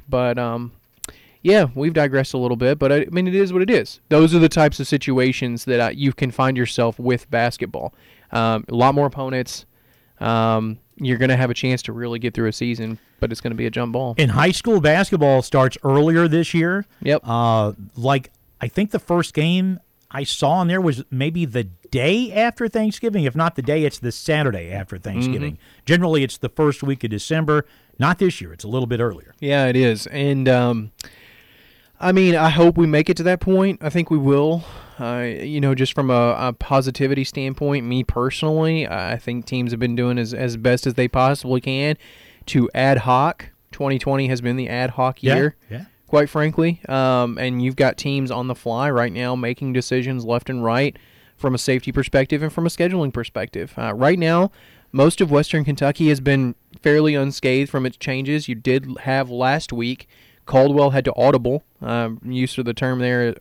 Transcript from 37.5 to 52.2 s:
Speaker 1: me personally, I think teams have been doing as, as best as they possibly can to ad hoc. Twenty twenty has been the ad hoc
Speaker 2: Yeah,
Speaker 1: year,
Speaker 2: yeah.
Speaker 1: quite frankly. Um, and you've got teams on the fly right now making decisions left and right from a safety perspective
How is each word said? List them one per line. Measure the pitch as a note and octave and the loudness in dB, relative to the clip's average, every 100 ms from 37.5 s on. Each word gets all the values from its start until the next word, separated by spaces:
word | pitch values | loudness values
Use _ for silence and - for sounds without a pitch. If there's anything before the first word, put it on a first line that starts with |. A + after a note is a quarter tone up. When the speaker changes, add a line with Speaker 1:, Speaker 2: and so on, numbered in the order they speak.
| C3+ C#3+ C#3+ A#2 | -4 -4 -2 -2
Speaker 1:
me | B2+ | -4
personally, | B2+ A#2+ C3 - D#3 D#3 D#3+ D#3+ D3 | -2 -2 -2 -2 -2 0 0 0 -4
I | G2 F#2 A#2 | -6 -6 -6
think | - A#2+ A#2 | -6 -8 -6
teams | B2+ B2 | -4 -4
have | A#2 | -2
been | A#2+ A#2+ | -2 -2
doing | B2 B2 | -2 -2
as, | A2+ | -4
as | A#2+ B2+ A#2 | -4 -6 -2
best | B2 B2+ C3+ | 0 0 0
as | |
they | A#2+ B2 | 0 0
possibly | C3 C3 C#3 B2+ B2+ | 2 2 2 -2 -2
can | C3+ C3 D3 D3+ - - - - - | -2 -2 -2 -4 -8 -20 -20 -20 -2
to | C3 A#2+ | 0 2
ad | - C3+ C3 | 2 2 2
hoc. | B2+ B2 D3+ - - - _ | 2 2 2 -2 -12 -20 _
Twenty | - C#3 C3 | -6 -4 -2
twenty | - C3+ C3 | 0 0 0
has | B2+ | -2
been | A#2+ B2+ | -2 -4
the | B2 | -4
ad | A#2+ B2+ | -4 -4
hoc | B2+ B2+ - | -2 -2 0
Speaker 2:
Yeah, | B2+ | 0
Speaker 1:
year, | C3+ D3 - - | 2 0 -4 -14
Speaker 2:
yeah. | A2+ G3 _ - | -14 -16 _ 0
Speaker 1:
quite | D3+ D3 | 2 2
frankly. | D#3 D3+ D#3+ E3 E3+ - | 0 -2 0 -2 -2 -4
Um, | C3+ C3 B2+ B2 A#2 | -2 0 0 0 -4
and | B2+ B2 | -4 -2
you've | B2+ C3 | -2 0
got | C3 - | 0 0
teams | C#3+ C#3 C3 | -4 -4 -4
on | A#2+ B2+ | -4 -6
the | |
fly | B2 A#2+ A2+ C#3+ | -6 -6 -2 0
right | B2 A#2 | 0 -2
now | G2 B2 | -4 -4
making | B2+ A#2+ B2 C3+ | -4 -4 -4 -4
decisions | B2 - B2+ B2 B2+ | -4 -2 -2 -2 -4
left | A2+ A#2 - | -2 -4 -2
and | B2+ | -4
right | A#2 A#2+ C#3+ - _ _ _ - | 0 0 0 -4 _ _ _ -6
from | C#3 | -2
a | B2 | 0
safety | - B2+ C3 | 0 -2 -2
perspective | B2 B2+ C#3 | -4 0 0